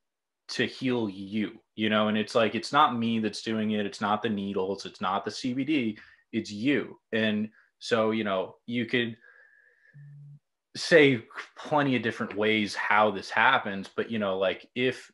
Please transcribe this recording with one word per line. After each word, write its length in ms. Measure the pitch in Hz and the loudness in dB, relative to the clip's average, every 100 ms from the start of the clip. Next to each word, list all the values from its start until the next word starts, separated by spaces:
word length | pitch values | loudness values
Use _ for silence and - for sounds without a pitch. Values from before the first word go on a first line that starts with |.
| _ _ _ _ - | _ _ _ _ -8
to 180 | - 113 | -4 -4
heal 420 | - 131 123 107 | -2 -2 -2 -2
you, 500 | 95 98 107 101 - _ - | -6 -6 -4 -4 -6 _ -4
you 120 | 107 | 2
know? 200 | 107 107 | 2 2
And 100 | 107 | 0
it's 160 | 104 | 0
like, 200 | 123 110 | 2 2
it's 180 | 110 - | 0 0
not 260 | 143 151 120 | 2 2 2
me 200 | 117 113 | -2 0
that's 220 | 107 - | -2 -4
doing 300 | - 110 107 | -4 -2 -2
it. 140 | 107 101 | -2 -4
It's 140 | - | -4
not 220 | 104 107 | -2 0
the 60 | 120 | -2
needles. 560 | 101 98 98 95 98 | -4 -4 -4 -4 -6
It's 160 | 92 - | -10 -6
not 240 | 95 101 | -2 -2
the 60 | 107 | -4
C 240 | - 131 | -6 -6
B 100 | 127 | -4
D. 340 | 135 151 113 107 - _ _ | -2 -2 -2 -6 -14 _ _
It's 180 | 113 104 | -6 -6
you. 500 | 104 127 127 87 - _ | -4 0 0 -2 -10 _
And 380 | 113 110 107 107 _ _ _ | -2 0 0 -4 _ _ _
so, 320 | - 117 110 | -2 0 2
you 140 | 110 | 0
know, 320 | 104 95 90 - - | -2 -2 -4 -10 -6
you 200 | 120 110 | -4 0
could 300 | 127 117 117 - - - _ _ _ _ - - - - - _ _ _ | 0 0 -6 -18 -20 -20 _ _ _ _ -20 -20 -20 -20 -20 _ _ _
say 480 | 127 - 170 143 123 - - - - | -8 6 8 8 6 -2 -14 -16 -16
plenty 400 | - 151 143 123 | -2 0 2 2
of 60 | |
different 320 | 113 - 110 | 0 -4 -4
ways 400 | 101 107 110 101 | 0 2 4 2
how 360 | - - 107 107 | -2 2 4 4
this 180 | 95 - | 2 -2
happens, 600 | 110 120 131 107 98 95 | 2 4 4 0 -8 -6
but, 160 | - 107 | -6 -4
you 80 | 113 | -2
know, 200 | 101 95 | 0 2
like, 320 | 95 87 - | 0 0 -6
if 380 | 120 127 123 - | -2 0 -2 -10